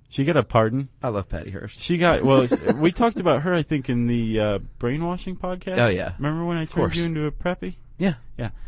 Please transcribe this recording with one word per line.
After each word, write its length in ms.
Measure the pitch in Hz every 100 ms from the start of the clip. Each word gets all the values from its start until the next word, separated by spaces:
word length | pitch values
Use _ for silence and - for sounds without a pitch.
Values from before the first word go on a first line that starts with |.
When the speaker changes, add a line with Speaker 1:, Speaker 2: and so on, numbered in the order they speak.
| _
Speaker 1:
She 160 | -
got 120 | 139 156
a 80 |
pardon. 440 | 107 117 110 131 135 _
Speaker 2:
I 60 | 131
love 200 | 104 90
Patty 220 | 82 -
Hearst. 300 | 95 104 -
Speaker 1:
She 180 | - 175
got, 240 | 175 156
well, 240 | 131 135 123 -
Speaker 2:
<laughs> 120 | 92 127
Speaker 1:
we 160 | 160
talked 260 | 175 233 -
about 240 | 175 127
her, 100 | 175
I 100 | 175
think, 260 | 147 151 127
in 160 | 120 120
the, 320 | 120 113 107
uh, 180 | 107 98 - -
brainwashing 580 | 120 143 170 180 185 180
podcast. 420 | 185 180 190 185
Speaker 2:
Oh, 80 | 117
yeah. 240 | 92 90 87
Speaker 1:
Remember 260 | 143 160
when 120 | 170 170
I 40 |
Speaker 2:
Of 80 | 156
Speaker 1:
turned 240 | 175 165
you 60 | 160
Speaker 2:
course. 40 | 170
Speaker 1:
into 200 | 156 151
a 60 |
preppy? 420 | - 180 180 185 - - -
Speaker 2:
Yeah. 160 | 185 143 - -
Speaker 1:
Yeah. 120 | 117 -